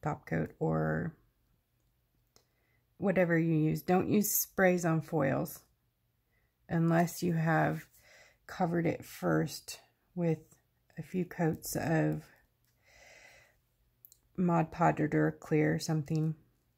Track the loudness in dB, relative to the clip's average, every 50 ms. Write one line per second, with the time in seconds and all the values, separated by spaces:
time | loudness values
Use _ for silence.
0 | -6 -6 -6 -6 -8 -6 -6 -4 -6 -6 -6 -6 -4 -2 -2 -2 -2 -2 -2 -4
1 | -6 -8 -10 _ _ _ _ _ _ _ _ _ _ _ _ _ _ _ _ _
2 | _ _ _ _ _ _ _ _ _ _ _ _ _ _ _ _ _ _ _ -2
3 | 0 2 4 4 4 4 4 4 4 4 2 4 2 2 0 0 0 2 2 2
4 | 2 4 2 2 2 2 0 -2 -4 -4 0 2 4 4 4 2 0 0 0 0
5 | -2 -2 -2 0 2 2 0 0 -2 -6 -8 -16 _ _ _ _ _ _ _ _
6 | _ _ _ _ _ _ _ _ _ _ _ _ _ -4 -2 0 2 2 4 2
7 | 2 0 -2 -4 -4 -2 0 0 0 2 2 2 2 0 -2 -4 -10 -16 _ -20
8 | _ -20 -20 -20 -20 -20 _ _ _ -10 -6 -4 -2 -2 0 0 0 0 -2 -4
9 | -8 -16 -10 -4 -2 0 0 0 0 -2 -6 -12 -14 -16 -18 -18 -20 _ _ _
10 | _ _ -6 -2 0 0 0 -2 -4 _ _ _ _ _ _ _ _ _ -14 -14
11 | -12 -8 -6 -6 -6 -4 -4 -2 -2 -2 -2 -4 -6 -8 -6 -4 -2 0 0 0
12 | 0 0 -2 -4 -8 -14 -20 _ _ _ _ _ _ _ _ _ _ _ -20 -20
13 | -20 -20 -20 -20 -20 -20 -20 -20 -20 _ _ _ _ _ _ _ _ _ _ _
14 | -20 -20 -20 _ _ _ -4 -2 0 2 2 2 0 0 0 2 2 2 2 2
15 | 0 0 2 2 2 0 0 -4 -4 0 0 2 2 2 0 -2 -2 -2 -2 -2
16 | -2 -2 -2 -2 -2 -2 -4 -6 _ _ _ _ _ _ _